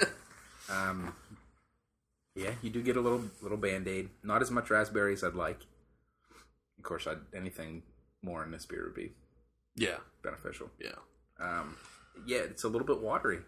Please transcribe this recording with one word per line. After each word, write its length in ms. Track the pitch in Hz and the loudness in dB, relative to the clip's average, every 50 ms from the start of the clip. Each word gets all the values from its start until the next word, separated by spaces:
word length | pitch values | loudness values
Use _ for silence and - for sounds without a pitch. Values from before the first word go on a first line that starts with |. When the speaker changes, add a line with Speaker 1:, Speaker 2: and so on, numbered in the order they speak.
| 202 - - - - - - - - - - - - - | 2 2 2 -2 -16 -20 -20 -20 -20 -20 -20 -14 -6 -2
Speaker 1:
Um, 440 | 98 95 95 95 95 92 90 90 90 - - - 107 - - - - _ _ _ _ _ _ _ _ _ _ _ _ _ _ _ - | 0 0 2 0 0 0 -2 -4 -6 -8 -14 -18 -18 -20 -20 -20 -20 _ _ _ _ _ _ _ _ _ _ _ _ _ _ _ -6
yeah, 160 | 95 95 98 117 117 | -4 -2 -2 -2 -2
you 80 | 117 113 | -4 -2
do 120 | 110 120 117 | -2 0 2
get 120 | 127 120 | 4 4
a 60 | 127 | 4
little, 220 | 120 120 120 120 117 104 - - | 4 4 4 2 0 -2 -8 -6
little 160 | 107 101 104 | -4 -2 0
Band-Aid. 520 | 104 101 98 95 95 92 95 95 95 95 104 - - - | 2 2 2 2 2 0 0 -2 -2 -2 -4 -8 -8 0
Not 180 | 104 104 113 | 4 4 4
as 80 | 127 117 | 4 4
much 180 | 123 123 110 - | 2 2 4 6
raspberry 420 | 107 107 107 104 104 107 101 101 | 6 6 6 6 4 4 4 4
as 100 | 98 98 - | 4 4 2
I'd 100 | 87 87 | 0 2
like. 260 | 90 85 80 92 - - - - _ _ _ _ _ _ _ _ _ _ _ - - - - _ _ _ _ _ | 2 0 0 -2 -4 -10 -20 -20 _ _ _ _ _ _ _ _ _ _ _ -20 -20 -20 -20 _ _ _ _ _
Of 60 | - - | -10 -6
course, 240 | - 85 78 - | -4 -4 -2 -2
I'd, 100 | 78 80 80 - - - | -2 -4 -4 -6 -10 -8
anything 460 | 98 92 92 - - 82 80 80 82 - - - - - _ _ _ | -6 -6 -6 -6 -8 -8 -8 -8 -10 -12 -14 -20 -20 -20 _ _ _
more 200 | - 92 85 82 80 | -8 -6 -4 -4 -4
in 80 | 82 | -6
this 140 | 82 80 - | -6 -8 -8
beer 180 | - 85 85 85 | -6 -6 -4 -4
would 80 | - - | -6 -6
be 160 | - 50 - - - - - _ - _ _ _ _ _ _ - | -8 -8 -10 -10 -16 -20 -20 _ -20 _ _ _ _ _ _ -4
Speaker 2:
Yeah. 220 | 117 113 95 85 - - - _ _ - | 0 0 0 0 -2 -6 -12 _ _ -8
Speaker 1:
beneficial. 460 | - - - - - - - - - - - | -8 -8 -6 -8 -10 -8 -10 -12 -12 -12 -10
Speaker 2:
Yeah. 160 | - - - - - - _ _ _ _ _ - | -10 -10 -10 -12 -14 -20 _ _ _ _ _ -6
Speaker 1:
Um, 340 | 87 90 85 85 80 76 80 - - - - - - - - - - | -4 -2 -2 -2 -4 -4 -8 -12 -16 -18 -20 -20 -20 -20 -18 -10 -4
yeah, 120 | 120 123 | 0 0
it's 260 | 120 87 76 - - - | 0 0 -2 -2 -2 0
a 60 | 113 | 2
little 180 | 110 120 135 | 2 2 4
bit 140 | 143 139 - | 4 2 2
watery. 380 | 110 107 139 185 - 123 90 82 - | 2 2 2 2 2 2 0 0 -4